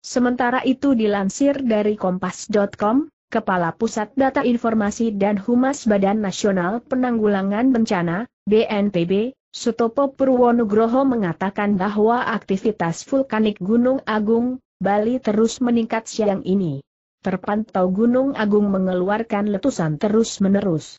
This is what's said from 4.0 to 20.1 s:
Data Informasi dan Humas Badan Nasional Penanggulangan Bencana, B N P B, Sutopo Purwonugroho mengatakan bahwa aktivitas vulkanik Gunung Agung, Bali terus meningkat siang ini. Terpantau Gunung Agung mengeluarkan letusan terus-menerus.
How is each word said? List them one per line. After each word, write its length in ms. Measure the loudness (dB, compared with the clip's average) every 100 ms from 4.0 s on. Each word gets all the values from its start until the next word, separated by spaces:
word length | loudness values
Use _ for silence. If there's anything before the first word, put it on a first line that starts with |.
| -6
Data 300 | 0 0 2
Informasi 720 | 0 0 0 0 0 -2 -2
dan 240 | 0 0 0
Humas 480 | 0 0 2 0 0
Badan 320 | 2 2 0
Nasional 640 | -2 -2 0 0 0 -4
Penanggulangan 840 | -4 -2 0 0 0 0 0 0 2
Bencana, 560 | 2 2 0 0 -2 -6 _
B 220 | 0 2 2
N 240 | 0 0
P 160 | 0 0
B, 60 | 0 -2 -6 _
Sutopo 560 | -6 -4 0 -2 0 -2
Purwonugroho 960 | 0 2 4 4 4 2 2 2 2 2
mengatakan 720 | 0 -2 -2 -4 -2 -2 0
bahwa 500 | 0 2 2 2 0
aktivitas 800 | -6 -2 -2 -2 -2 -4 -4 -2
vulkanik 560 | -2 0 0 0 -2
Gunung 400 | 0 2 2 0
Agung, 540 | -2 -2 0 0 0 -6 _ _
Bali 400 | -2 0 0 -2
terus 400 | -2 0 0 0
meningkat 480 | 0 0 0 -4 -6
siang 320 | -4 -2 -2
ini. 400 | 0 -2 0 -6 -10 _ _ _
Terpantau 680 | -6 -6 -4 -4 -4 -2 0
Gunung 400 | 2 2 2 0
Agung 340 | -2 0 2 2
mengeluarkan 840 | 0 0 0 -2 -2 -2 -2 -2
letusan 480 | 0 -2 -2 -2 -2
terus-menerus. 960 | 0